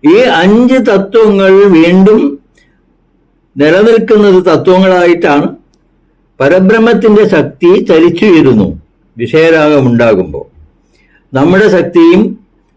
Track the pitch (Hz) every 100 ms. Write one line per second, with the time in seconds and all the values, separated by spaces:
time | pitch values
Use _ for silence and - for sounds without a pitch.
0 | 147 185 254 160 180 214 247 262 226 196
1 | 190 226 214 196 190 190 202 165 170 185
2 | 190 214 - - _ _ _ _ _ _
3 | _ _ _ _ _ - 147 175 220 226
4 | 185 214 208 185 175 156 - 185 190 180
5 | 175 170 170 143 180 - _ _ _ _
6 | _ _ _ _ 135 185 185 226 226 233
7 | 226 214 214 170 135 - 170 190 - 165
8 | 170 165 214 165 131 113 92 78 _ _
9 | _ - 117 156 165 160 151 147 127 117
10 | 117 101 85 71 - _ _ _ _ _
11 | _ _ _ 131 147 185 214 190 170 170
12 | 165 185 214 - _ _ _